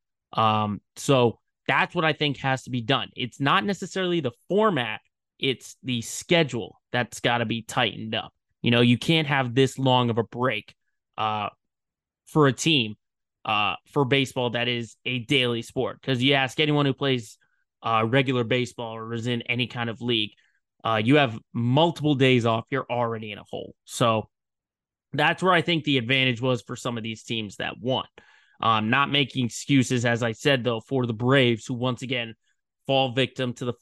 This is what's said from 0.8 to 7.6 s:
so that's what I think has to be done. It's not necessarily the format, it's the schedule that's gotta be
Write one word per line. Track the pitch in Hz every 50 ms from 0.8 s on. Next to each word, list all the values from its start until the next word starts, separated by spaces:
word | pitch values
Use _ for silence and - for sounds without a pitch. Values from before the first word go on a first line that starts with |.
| - _ _ -
so | - - 143 127 123 120 - - _ _ _ _ _
that's | - 131 147 180 180 -
what | 170 165
I | 160
think | 147 - 151 147 135 -
has | - 135 131 127 -
to | -
be | 123 123
done. | 117 107 135 123 104 92 -
It's | - 120 117 - -
not | 139 139 160 196 202
necessarily | 202 196 - 202 175 - 190 190 180 175 170
the | 143 120 - _ _ _
format, | 170 202 220 220 185 139 120 110 107 - - _ _ _ _ _ _ _
it's | - 135 127 - - - - _
the | - 135 127 120
schedule | 110 - - - - - 175 170 165 135 127 117 92 85 - _ _ _
that's | - 123 120 - - -
gotta | - 131 120 120 117
be | 110 117 117